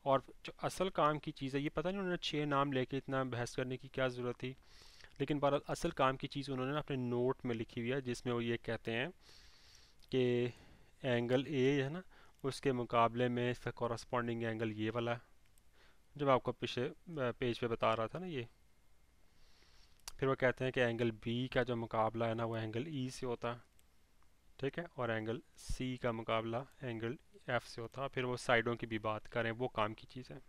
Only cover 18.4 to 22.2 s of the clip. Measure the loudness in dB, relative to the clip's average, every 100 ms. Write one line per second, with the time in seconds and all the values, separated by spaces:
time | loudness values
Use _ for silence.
18.4 | -6 -14 _ _ _ -20 _ _ -20 -20
19.4 | -20 -20 -20 -20 -20 -18 -16 -2 0 4
20.4 | 2 2 0 2 2 4 0 0 -4 -2
21.4 | 0 0 0 -2 -2 2 2 2